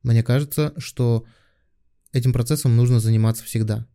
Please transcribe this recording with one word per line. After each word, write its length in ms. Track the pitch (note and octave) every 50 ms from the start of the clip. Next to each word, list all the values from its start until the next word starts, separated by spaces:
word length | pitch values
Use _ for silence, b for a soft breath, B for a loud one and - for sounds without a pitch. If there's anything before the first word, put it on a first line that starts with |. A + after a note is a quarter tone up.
Мне 200 | - B2 A#2 A2+
кажется, 520 | A#2 - B2 C#3 D3 D3 - - D3+ D3 - -
что 480 | - - - - B2 A#2+ A#2 A2+ A2+ b b b b b b b b b b _ _ _ _ _ _ _
этим 200 | - C3 A#2+ B2+
процессом 440 | B2 B2+ A#2 A#2+ D3+ D#3 - C3 A#2
нужно 240 | A#2 B2 B2 B2 A#2
заниматься 440 | G#2+ A2+ A2+ A2 A2 A2+ A2 - -
всегда. 420 | - - A#2 A2 G#2+ G#2+ A2+ A#2 _ _